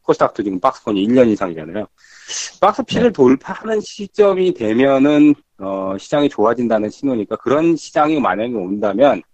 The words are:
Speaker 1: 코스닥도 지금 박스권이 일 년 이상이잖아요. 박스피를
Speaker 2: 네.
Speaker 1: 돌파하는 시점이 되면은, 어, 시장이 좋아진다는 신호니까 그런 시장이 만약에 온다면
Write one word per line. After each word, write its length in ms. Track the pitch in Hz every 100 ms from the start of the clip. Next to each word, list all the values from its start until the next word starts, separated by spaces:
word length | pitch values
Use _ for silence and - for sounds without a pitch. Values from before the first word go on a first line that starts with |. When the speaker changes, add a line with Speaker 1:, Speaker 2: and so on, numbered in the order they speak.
Speaker 1:
코스닥도 400 | - 147 143 -
지금 160 | 98 92
박스권이 420 | 131 - - 101
일 100 | 104
년 160 | 131 117
이상이잖아요. 580 | 104 92 80 78 98 98 _ _ - - - - -
박스피를 480 | 196 208 - - 240
Speaker 2:
네. 40 |
Speaker 1:
돌파하는 680 | 151 127 135 - 190 220 214
시점이 720 | - - 202 - 202 185 185
되면은, 800 | 175 107 113 139 135 143 147 151 143 _ -
어, 380 | 98 95 95 98
시장이 300 | - 147 143
좋아진다는 640 | - 110 120 117 110 107
신호니까 440 | - 139 117 98 110
그런 380 | 117 147 170
시장이 460 | 160 - 160 151 151
만약에 340 | 104 95 120
온다면 680 | 113 90 104 104 101 139 95 -